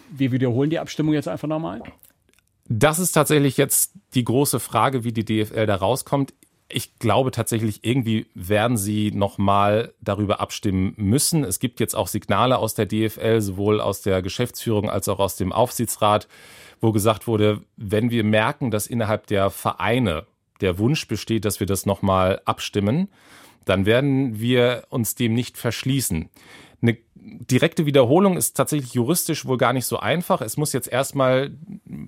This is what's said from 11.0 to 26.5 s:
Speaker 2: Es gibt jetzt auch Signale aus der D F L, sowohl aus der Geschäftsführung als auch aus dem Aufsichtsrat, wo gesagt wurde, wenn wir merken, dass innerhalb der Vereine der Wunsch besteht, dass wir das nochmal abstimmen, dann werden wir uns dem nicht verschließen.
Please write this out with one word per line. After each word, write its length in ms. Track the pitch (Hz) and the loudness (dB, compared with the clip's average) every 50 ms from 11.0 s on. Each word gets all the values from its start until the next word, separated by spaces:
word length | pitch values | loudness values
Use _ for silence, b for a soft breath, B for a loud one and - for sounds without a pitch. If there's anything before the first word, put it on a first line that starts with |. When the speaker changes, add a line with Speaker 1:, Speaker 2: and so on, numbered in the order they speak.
| 107 95 113 147 - - 170 156 139 | 0 2 2 2 2 2 0 0 0
Speaker 2:
Es 160 | 92 98 - | -2 -4 -4
gibt 180 | - 123 - - | -4 -4 -4 -2
jetzt 160 | 117 - - | -4 -2 -2
auch 140 | - 98 - | -2 -4 -2
Signale 500 | - 104 - - 101 98 117 127 127 101 | -4 -6 -4 -2 0 2 2 2 2 2
aus 160 | 104 113 - | 0 -2 -2
der 120 | - 107 | -2 -2
D 180 | 95 110 107 110 | -2 0 0 -2
F 140 | 107 - - | -2 -2 -2
L, 220 | - 113 113 113 | 0 2 2 2
sowohl 400 | 104 98 92 95 101 107 107 104 | 2 0 -4 -2 0 2 2 2
aus 220 | 110 107 101 - - | 0 -2 -4 -2 -2
der 180 | 104 95 95 | 0 0 0
Geschäftsführung 720 | 92 95 - - 123 - - - - 120 110 104 98 - | 0 -2 -4 -4 -4 -4 -6 -6 -4 -2 0 0 0 -2
als 180 | - 101 - - | -4 -4 -2 -2
auch 120 | 98 - | 0 0
aus 160 | 98 95 - | 0 0 0
dem 160 | - 92 92 - | -2 -4 -2 0
Aufsichtsrat, 720 | 101 123 123 - - 117 - - - 110 104 104 107 - _ B B B B B B B B B B | 0 0 0 0 -4 -4 -4 -2 0 2 4 4 2 0 _ B B B B B B B B B B
wo 100 | - 113 | 0 2
gesagt 380 | 107 110 98 113 110 104 - 117 | 2 2 2 2 0 0 0 -2
wurde, 320 | 113 104 104 104 104 104 - _ _ | 0 2 2 2 2 0 -6 _ _
wenn 340 | - 113 98 104 104 117 120 | -12 -6 -2 0 0 0 0
wir 140 | 117 117 107 | 0 0 2
merken, 480 | 107 107 107 110 120 147 - 147 117 104 | 2 2 2 2 2 -2 -4 -4 -4 -2
dass 160 | 104 - - | -4 -4 -4
innerhalb 400 | 120 117 110 101 110 101 - - | -4 -4 -2 -2 -2 -4 -4 -2
der 200 | 107 98 98 98 | 0 0 0 0
Vereine 800 | - - - 110 - - 87 101 113 127 123 98 78 78 - _ _ _ _ _ _ - | -2 -2 -6 -6 -4 -2 -2 0 0 2 2 0 -2 -2 -6 _ _ _ _ _ _ -2
der 180 | 104 92 87 92 | -2 0 0 2
Wunsch 280 | 104 123 156 - - | 0 0 0 0 -4
besteht, 380 | - 113 101 - - 117 110 95 | -6 -8 -6 -4 -4 -4 -2 -2
dass 160 | 104 - - | -4 -4 -2
wir 80 | 104 95 | -2 -2
das 180 | 101 92 - | -2 -2 0
nochmal 560 | 101 98 - - 98 95 92 92 92 98 - - | -2 -2 0 0 2 2 4 4 2 0 0 -2
abstimmen, 600 | - 110 - - - - 104 101 101 123 165 190 - b b b b b b b b b b b | -4 -4 -4 -4 -6 -4 -2 0 0 0 0 -2 -4 b b b b b b b b b b b
dann 220 | - 95 95 95 | 0 0 2 2
werden 540 | 104 113 123 143 143 135 135 139 127 110 104 | 2 2 2 2 2 0 0 0 -2 -4 -4
wir 440 | 113 120 127 123 120 123 123 117 - - | -2 0 2 4 4 2 0 -2 -6 -6
uns 240 | - 127 110 - - | -4 -4 -4 -4 -2
dem 200 | - 123 113 113 | -2 0 0 0
nicht 220 | 123 120 - - | 0 -2 -4 -8
verschließen. 720 | - - 120 107 - - 131 135 135 120 - 92 78 - - B B B B | -6 -6 -6 -4 -4 -2 -2 -2 -2 -2 -2 -4 -4 -6 -8 B B B B